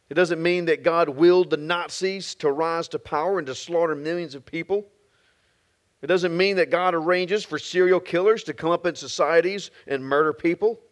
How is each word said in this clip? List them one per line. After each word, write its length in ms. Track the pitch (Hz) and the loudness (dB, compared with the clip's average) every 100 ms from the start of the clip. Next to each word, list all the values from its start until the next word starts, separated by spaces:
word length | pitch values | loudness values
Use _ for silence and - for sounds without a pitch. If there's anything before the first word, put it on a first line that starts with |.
| _ | _
It 60 | |
doesn't 280 | 143 175 165 | 0 0 2
mean 220 | 170 180 | 0 0
that 180 | 170 147 | 0 0
God 280 | 135 170 160 | 2 2 0
willed 400 | 135 170 180 170 | 4 4 4 2
the 80 | 151 | -2
Nazis 760 | 151 175 165 - 190 190 175 - | -2 -4 -4 -6 -6 -6 -10 -4
to 140 | 151 | -2
rise 380 | 139 165 165 165 | 0 -2 -2 -4
to 100 | 151 | -10
power 380 | - 151 165 196 | -6 -4 -2 0
and 100 | 139 | 0
to 60 | |
slaughter 400 | 123 - 170 170 | -2 -4 0 0
millions 400 | 147 151 175 165 | 0 -4 -6 -6
of 120 | 135 - | -12 -10
people. 400 | - 160 202 202 _ _ _ _ _ _ _ _ _ _ _ | -10 -4 -4 -4 _ _ _ _ _ _ _ _ _ _ _
It 60 | 143 | -2
doesn't 280 | 180 175 | 0 0
mean 220 | 170 196 190 | 0 0 2
that 140 | 151 | 2
God 240 | 170 185 | 2 2
arranges 500 | 170 160 180 180 208 | 0 0 0 0 -2
for 140 | - 156 | -4 -8
serial 420 | - 185 180 180 | -4 2 4 4
killers 440 | 180 170 196 226 | 2 0 2 2
to 100 | - | -2
come 160 | 147 160 | -6 0
up 160 | 170 175 | 0 0
in 80 | |
societies 760 | 147 135 - 151 165 175 202 - - - | -4 -10 -2 4 4 2 -2 -10 -18 -6
and 160 | 139 | -6
murder 300 | 135 143 156 | 0 2 2
people. 480 | 147 170 170 214 226 _ | 0 -2 0 -2 -2 _